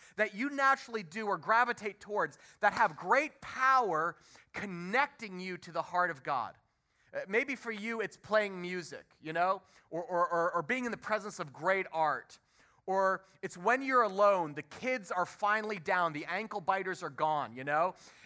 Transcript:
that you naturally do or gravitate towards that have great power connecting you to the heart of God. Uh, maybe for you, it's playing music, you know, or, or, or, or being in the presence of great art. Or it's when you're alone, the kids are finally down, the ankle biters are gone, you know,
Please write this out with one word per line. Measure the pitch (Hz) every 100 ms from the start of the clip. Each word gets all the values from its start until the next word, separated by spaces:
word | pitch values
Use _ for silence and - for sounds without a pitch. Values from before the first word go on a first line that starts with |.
| - -
that | 214
you | 196 277
naturally | 277 269 269 - 226
do | 170 196 214
or | 180
gravitate | 151 220 240 - 208 190
towards | 196 208 160 - - -
that | 208
have | 196 214 147
great | 180 247 302 -
power | - - 262 269 226 156 165 160 - - _
connecting | - 202 175 180 233 285 - 214 185
you | 185 175
to | -
the | 165
heart | 156 175 175
of | 147
God. | 139 135 104 - _ _ _ _ _
Uh, | 139 147
maybe | 214 277 262
for | 240
you, | 214 220 226
it's | 196 -
playing | - 214 202 190
music, | 175 180 147 127 - _
you | 151
know, | 165 180 190 - _ -
or, | 160
or, | 170 175 175
or, | 170 170
or | 170
being | 156 254
in | 247
the | 202
presence | - 214 202 -
of | 160
great | 127 165 190 185
art. | 160 156 127 - - _ _ _ _ -
Or | 190 190 185 - _
it's | 185 180
when | 185 262
you're | 269 262
alone, | 214 190 202 190 160
the | 147
kids | - - 247 254 185
are | 185 175
finally | - 202 214 214 208
down, | 156 185 170
the | 151
ankle | 160 180 220 311
biters | 165 190 185 180
are | 165
gone, | 131 156 151 120
you | 120
know, | 139 147 180 180 - -